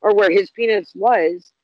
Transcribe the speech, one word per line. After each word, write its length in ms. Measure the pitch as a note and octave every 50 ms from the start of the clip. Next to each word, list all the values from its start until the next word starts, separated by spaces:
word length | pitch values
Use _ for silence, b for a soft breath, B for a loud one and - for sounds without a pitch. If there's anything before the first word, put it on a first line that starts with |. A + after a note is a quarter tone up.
or 100 | - G#3 G#3
where 160 | G3+ G#3 F3+
his 200 | E3+ G3+ F#3+ -
penis 420 | _ - A#3 A3+ A3 G3+ E3+ - -
was. 580 | F3+ G3 A#3+ B3 G3 E3 E3 F3 F3+ - _ _ _